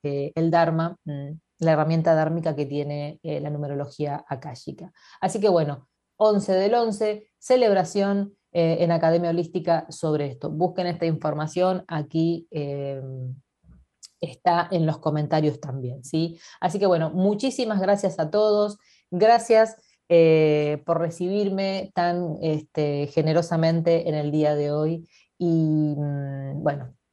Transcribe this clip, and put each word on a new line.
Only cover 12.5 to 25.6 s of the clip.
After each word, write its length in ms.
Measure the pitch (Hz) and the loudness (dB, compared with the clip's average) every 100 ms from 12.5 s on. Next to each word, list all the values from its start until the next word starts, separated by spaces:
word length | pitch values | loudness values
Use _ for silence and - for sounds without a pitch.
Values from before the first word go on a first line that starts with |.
eh, 500 | 160 143 143 139 135 131 131 131 131 _ _ _ - _ _ - - | -8 -6 -6 -6 -8 -10 -10 -10 -12 _ _ _ -20 _ _ -20 -12
está 480 | 165 - 180 170 170 | -12 -4 0 0 0
en 140 | 180 156 | 0 0
los 120 | 151 | -2
comentarios 600 | 151 151 151 156 151 - | -2 -2 0 0 0 -2
también, 440 | 139 135 123 120 | -8 -8 -8 -10
¿sí? 360 | - 160 165 165 - - | -6 -4 -4 -6 -20 -4
Así 200 | 180 196 | -4 0
que 60 | 196 | 2
bueno, 260 | 170 160 | 2 0
muchísimas 680 | 180 196 208 262 269 226 202 | 0 0 0 -2 -2 -2 0
gracias 400 | 185 202 190 - | 0 2 0 -2
a 100 | 156 | -2
todos, 480 | 208 214 208 208 208 _ _ - | 2 2 2 0 -4 _ _ -6
gracias, 640 | 175 220 233 233 220 220 - _ _ - | 2 4 4 6 4 4 -2 _ _ 4
eh, 720 | 170 165 160 156 151 147 147 - | 6 8 6 4 4 0 -2 -2
por 140 | 160 | -2
recibirme 920 | 165 165 180 208 196 190 196 190 190 | -2 -4 -2 0 0 -2 -2 -4 -6
tan, 440 | - 175 175 170 151 | -2 0 0 -4 -4
este, 680 | 160 156 156 - 147 143 147 | -2 -2 -4 -4 -2 -2 -2
generosamente 1000 | - 156 160 165 165 165 165 165 165 165 | 0 2 2 2 2 2 2 2 2 2
en 80 | 151 | -2
el 160 | 147 | 0
día 240 | 151 151 147 | 0 2 0
de 160 | 147 | 0
hoy, 360 | 147 156 165 165 _ _ - | 0 -2 -4 -10 _ _ -4
y, 580 | 175 165 | 0 2